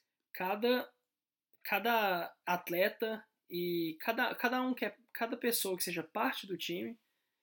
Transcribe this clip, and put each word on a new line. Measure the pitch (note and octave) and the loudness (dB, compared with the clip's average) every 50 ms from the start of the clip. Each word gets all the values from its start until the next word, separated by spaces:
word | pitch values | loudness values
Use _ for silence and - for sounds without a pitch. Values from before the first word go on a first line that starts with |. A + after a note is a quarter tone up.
| _ _ _ _ _ _ | _ _ _ _ _ _
cada, | - - F#3 F#3+ G3+ G#3 A3+ A#3+ B3+ B3 - - _ _ _ _ _ _ _ _ _ _ _ _ _ _ | -8 -4 -2 -2 0 2 2 2 4 2 0 -4 _ _ _ _ _ _ _ _ _ _ _ _ _ _
cada | - - G#3 G3 G3+ A#3 A#3 A3+ G#3+ G3 F#3 F3 E3+ - - _ - | -4 0 0 2 2 4 4 4 4 4 2 2 -2 -4 -8 _ 0
atleta | - F3 F3 - - E3+ F3 F#3+ G#3+ G#3 - A3+ A3 A3 A3 - _ _ _ _ - | 0 0 0 0 0 2 4 4 4 4 0 -2 -2 -2 -4 -8 _ _ _ _ -6
e | F#3 F3 F3 F3 F3 E3+ E3 D#3+ D#3 - | -4 -2 0 0 0 0 0 -2 -4 -4
cada, | - - A3 B3+ B3 A3+ - | -2 -2 0 2 2 0 0
cada | - - A#3+ B3 B3+ | 0 0 0 2 2
um | B3+ B3+ B3 | 0 0 0
que | - A#3 | 0 -2
é, | G3+ - - _ _ | -4 -4 -8 _ _
cada | - - A#3 A3+ C4+ | -8 -6 -4 -4 -4
pessoa | B3 - A#3+ A3+ - - G3 F#3 | -2 0 0 0 2 0 0 -2
que | F3 - | -2 -2
seja | F#3 F3 E3+ D#3 | -2 -2 -4 -6
parte | - - G#3 A#3+ C4 B3 - - | -4 -2 -2 0 0 -2 -4 -6
do | G3 F#3 | -6 -6
time, | E3+ - - E3+ F#3 A3 A3+ A#3 - _ _ _ _ _ _ _ _ | -6 -4 -4 -4 -4 -4 -6 -10 -12 _ _ _ _ _ _ _ _